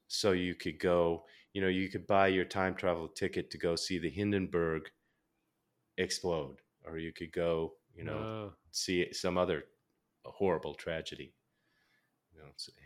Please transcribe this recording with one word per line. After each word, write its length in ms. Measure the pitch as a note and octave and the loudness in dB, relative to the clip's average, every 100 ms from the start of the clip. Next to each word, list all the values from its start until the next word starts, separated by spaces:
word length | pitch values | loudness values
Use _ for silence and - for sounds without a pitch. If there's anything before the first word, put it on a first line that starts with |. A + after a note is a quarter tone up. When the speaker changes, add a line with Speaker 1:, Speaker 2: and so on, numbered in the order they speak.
| - | -8
Speaker 1:
So 240 | - G#2 | 0 2
you 220 | F#2 F2+ | 4 2
could 240 | E2+ F#2 D2+ | -2 -6 -2
go, 460 | F#2 F2 E2+ E2 - - _ | 4 4 4 2 -6 -20 _
you 80 | G2+ | -2
know, 60 | F#2+ | 0
you 200 | F#2 F#2+ | 2 0
could 180 | - F#2 | -4 2
buy 220 | G2 F#2+ | 6 6
your 160 | F#2 | 6
time 300 | F2+ G2 F#2 | 2 2 0
travel 340 | F2+ F#2 E2+ D#2+ | 0 0 0 -2
ticket 420 | - F#2 F#2 - | -4 -4 -2 -6
to 80 | D2+ | -2
go 160 | F2 E2+ | 0 0
see 220 | - F2+ | 0 -2
the 120 | D#2+ | -2
Hindenburg 760 | D#2+ G#2 G2 F#2 F2 E2 D#2+ - _ _ _ _ _ _ _ _ _ _ - | -2 0 2 2 0 0 -2 -6 _ _ _ _ _ _ _ _ _ _ -4
explode, 600 | F2+ - F#2 E2 C#2 C2+ _ _ | -2 -2 0 -2 -2 -10 _ _
or 140 | D#2+ D#2+ | -12 -8
you 140 | E2 | -8
could 200 | - E2+ | -8 -8
go, 420 | F#2 E2+ E2 D#2+ - _ | -2 0 2 -2 -6 _
you 100 | E2+ | -12
know, 140 | D#2+ D#2 | -8 -6
Speaker 2:
Oh. 340 | A2 A2 G2+ - _ | -6 -6 -10 -12 _
Speaker 1:
see 420 | - - F2+ F2 | -6 0 2 2
some 240 | - F#2 F2+ | 0 0 2
other 260 | F2+ D#2 - _ _ _ _ _ | 2 2 -4 _ _ _ _ _
horrible 500 | - - G2 D#2+ D#2 | -14 -2 0 2 -2
tragedy. 600 | D2 F2+ D#2+ - - C2+ _ _ _ _ _ _ _ _ _ _ | -8 -6 -6 -6 -10 -14 _ _ _ _ _ _ _ _ _ _
You 80 | E2 | -20
know, 80 | D2 | -20
s-, 160 | - - - | -16 -18 -18